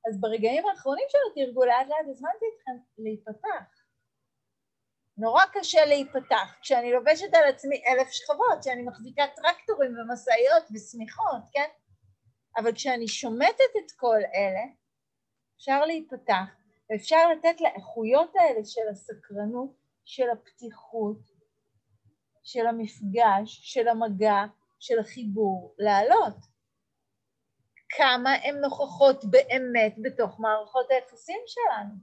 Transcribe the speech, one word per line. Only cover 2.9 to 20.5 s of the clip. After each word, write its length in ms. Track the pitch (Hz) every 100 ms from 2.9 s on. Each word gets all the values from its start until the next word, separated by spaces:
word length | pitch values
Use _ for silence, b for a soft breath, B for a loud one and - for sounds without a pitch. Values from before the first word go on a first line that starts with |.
| -
להיפתח. 840 | 220 214 - 214 415 359 185 _ _ _ _ _ _ _ _ _ _ _ _ _ _ -
נורא 240 | 220 262 381
קשה 320 | - 320 339
להיפתח, 720 | 302 285 277 269 262 226 190 -
כשאני 300 | - 254 240
לובשת 420 | 247 247 320 392
על 100 | 330 294
עצמי 340 | 269 269 285 -
אלף 240 | 254 262
שכבות, 480 | - - 302 480 339
כשאני 220 | 269 247
מחזיקה 420 | 240 240 233 - 285 285
טרקטורים 580 | 311 349 - 415 262 233
ומשאיות 640 | 233 240 - 233 254 330 320
ושמיכות, 680 | 214 - 233 220 - 427 254 -
כן? 160 | 277 302 _ _ _ _ _ _ _ _ -
אבל 180 | 226
כשאני 340 | 226 277 247 226
שומטת 640 | - 247 226 320 440 539 440
את 80 | 359 _
כל 240 | 247 220 190
אלה, 300 | 185 202 190 247 _ _ _ _ _ _ _ _ _
אפשר 280 | - 269
להיפתח, 600 | 311 330 311 254 - 190 190 _ _ _ _
ואפשר 380 | 214 - 311 339
לתת 320 | 320 330 330
לאיכויות 760 | 330 - 190 - 220 269 330 -
האלה 280 | 226 226
של 240 | 214 - 220
הסקרנות, 760 | 196 - 220 _ 202 208 247 269 _ _ _
של 260 | _ - 247
הפתיחות, 880 | 226 _